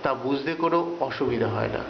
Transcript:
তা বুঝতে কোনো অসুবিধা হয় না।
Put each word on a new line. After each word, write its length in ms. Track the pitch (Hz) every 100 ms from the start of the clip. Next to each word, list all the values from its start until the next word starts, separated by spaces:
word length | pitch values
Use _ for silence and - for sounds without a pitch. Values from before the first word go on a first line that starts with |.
তা 80 | 151 135 123
বুঝতে 280 | 139 139 165
কোনো 160 | 165 170 170 170 135
অসুবিধা 420 | - 131 120 113 110
হয় 160 | 110
না। 80 | -